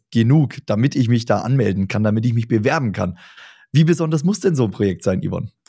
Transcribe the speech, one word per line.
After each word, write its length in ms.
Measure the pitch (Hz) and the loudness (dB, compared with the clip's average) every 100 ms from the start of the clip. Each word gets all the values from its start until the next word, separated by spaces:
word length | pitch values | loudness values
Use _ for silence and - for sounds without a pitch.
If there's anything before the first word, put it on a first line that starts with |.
| _ | _
genug, 440 | 117 113 156 127 - - | 0 4 4 2 -4 -4
damit 280 | 104 139 139 | 0 0 0
ich 140 | 117 | 0
mich 160 | 120 117 | 0 0
da 140 | 104 | -2
anmelden 480 | 117 135 101 95 95 | 0 0 0 0 -2
kann, 160 | 107 | -2
damit 200 | 107 110 | 0 0
ich 120 | 120 117 | 0 -2
mich 120 | 113 | 0
bewerben 440 | 113 127 156 117 | 0 0 0 -2
kann?" 260 | 92 92 - - - - - _ | -4 -6 -8 -16 -20 -20 -20 _
Wie 120 | 143 | 2
besonders 400 | 160 165 160 156 | 2 2 0 0
muss 180 | 165 208 | 0 0
denn 120 | 196 | 0
so 120 | 143 107 | 0 0
ein 60 | |
Projekt 320 | 95 101 87 | 0 -2 -2
sein, 180 | 98 92 98 | -2 -2 -4
Yvonne? 220 | 90 - _ | -6 -8 _